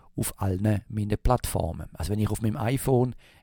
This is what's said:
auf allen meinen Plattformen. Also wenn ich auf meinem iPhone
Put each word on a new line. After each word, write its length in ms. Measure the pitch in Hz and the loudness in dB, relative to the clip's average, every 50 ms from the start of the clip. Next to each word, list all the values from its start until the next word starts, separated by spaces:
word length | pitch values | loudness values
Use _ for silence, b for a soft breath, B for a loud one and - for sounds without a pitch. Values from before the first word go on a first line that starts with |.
| b b b | b b b
auf 220 | - - - - - | -4 -4 -4 -4 -2
allen 420 | 101 95 92 95 101 107 107 98 - - | -2 0 0 2 2 2 2 0 -2 -6
meinen 280 | 104 107 104 104 104 - | -6 -4 -2 -2 -2 2
Plattformen. 680 | - - 123 117 - - - 92 82 82 82 80 80 - - | 4 4 4 4 2 -2 -2 -2 -2 -2 -4 -6 -10 -14 -8
Also 180 | - - - 104 | -8 -4 -2 0
wenn 60 | 107 | 0
ich 100 | 104 104 | 0 0
auf 140 | 107 - 113 | 0 0 0
meinem 160 | 110 107 - | -2 -2 0
iPhone 560 | 110 113 135 131 - 135 135 120 127 127 117 b b b b b | -2 0 0 0 2 2 4 4 4 2 -2 b b b b b